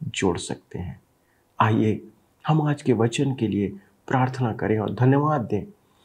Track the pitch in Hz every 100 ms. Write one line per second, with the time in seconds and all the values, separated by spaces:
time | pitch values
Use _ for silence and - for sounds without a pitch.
0 | 127 - 95 82 - - - - 90 -
1 | _ _ _ _ _ - 110 110 110 101
2 | - - _ _ - 156 151 143 - 110
3 | 117 - 139 131 110 98 98 - - _
4 | - 131 127 127 123 98 98 110 104 101
5 | 127 139 151 151 104 101 - - _ _